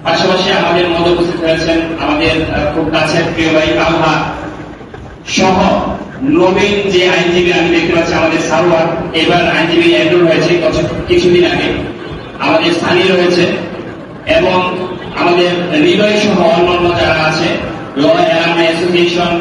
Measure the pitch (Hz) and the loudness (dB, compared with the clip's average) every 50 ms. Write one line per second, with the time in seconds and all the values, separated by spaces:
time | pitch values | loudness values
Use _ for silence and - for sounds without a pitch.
0 | - 165 170 - - 185 185 - - - - - - 170 175 175 175 170 170 170 | -2 -2 -2 0 2 0 0 0 0 0 0 0 0 0 0 0 0 0 0 0
1 | 170 175 175 170 170 - - - 165 160 160 160 165 165 165 165 165 - - - | 2 0 2 2 0 -2 -2 -2 0 0 0 0 0 0 0 -2 -2 -4 -6 -4
2 | - 151 151 - 160 320 311 - 320 - - 156 156 151 - 165 151 156 160 160 | -2 -2 -2 0 0 0 0 0 -2 -2 -2 -2 -2 -2 -2 -2 -2 -2 0 -2
3 | 156 156 165 170 165 156 - 165 160 160 156 156 156 - - 165 160 165 165 160 | 0 0 0 -2 -2 -2 -2 -2 0 2 2 2 2 2 0 0 0 0 0 0
4 | 147 151 - - - - - - - - - - - - - - - - - - | 0 0 0 -2 -4 -6 -8 -10 -10 -12 -12 -14 -14 -16 -16 -18 -18 -18 -18 -18
5 | - - - - - - - - 190 190 190 190 196 - - - - - - - | -18 -18 -18 -18 -12 -6 -2 0 2 2 2 2 2 2 0 0 -2 -4 -6 -8
6 | - - - 131 131 139 156 170 185 185 196 202 202 202 202 202 202 196 185 180 | -10 -12 -10 -4 -2 0 2 4 4 4 4 2 2 0 0 0 0 0 2 2
7 | 175 180 - 170 170 170 175 180 175 170 165 160 165 170 170 165 160 - 170 170 | 2 2 2 2 2 2 2 2 2 2 2 2 2 2 2 0 2 2 0 0
8 | - - 170 160 160 160 160 156 - - 160 165 170 175 170 160 165 175 180 170 | 0 0 0 0 0 0 0 0 -2 0 0 0 2 2 2 2 0 0 -2 -4
9 | - - - 160 165 165 170 175 170 170 170 170 165 170 170 170 165 170 165 156 | -6 -4 -2 -2 0 2 2 2 0 0 0 0 0 2 2 2 4 4 2 2
10 | 160 160 175 175 170 160 - 131 - - - - - - - - - - - - | 2 2 2 4 4 4 2 2 2 2 0 2 0 0 0 0 -2 -2 -4 -6
11 | - - 359 349 349 349 349 359 349 - - - - - - - - - - - | -2 0 2 2 4 4 4 4 4 2 0 -2 -2 -4 -4 -4 -6 -8 -10 -12
12 | - - - - - - - - - - 160 160 160 165 170 - - - 170 180 | -12 -12 -12 -12 -12 -14 -10 -6 -2 0 0 2 2 2 0 0 0 0 2 2
13 | 185 185 190 180 175 175 175 175 175 - - - - - - - - - - - | 2 2 2 2 2 2 2 2 2 0 -2 -4 -6 -10 -10 -12 -12 -12 -14 -14
14 | - - - - - - 320 - 339 185 180 180 180 - - 180 185 - - - | -16 -16 -16 -12 -4 0 2 2 2 2 0 0 0 -2 -4 -6 -6 -8 -8 -10
15 | - - - - - 175 175 180 175 180 - - 180 - 151 151 151 175 180 190 | -12 -10 -6 0 2 2 4 4 2 2 0 -2 -2 -2 2 2 4 4 4 4
16 | 208 214 208 208 208 208 185 180 175 165 165 175 180 180 180 175 175 170 170 170 | 2 2 2 2 2 2 2 2 2 2 2 2 2 2 2 0 0 0 0 0
17 | 165 156 160 160 160 156 160 165 170 170 - - - - - - - - - 269 | 0 0 0 0 0 -2 -2 -2 -2 -2 -2 -4 -6 -8 -10 -12 -12 -10 -4 0
18 | 294 320 330 349 349 320 330 330 330 - 170 339 339 330 330 339 - - 175 175 | 2 2 2 2 2 2 0 0 0 0 0 0 0 0 0 0 -2 0 2 2
19 | 175 175 175 175 175 175 175 170 | 2 2 0 -2 -2 -2 -2 -4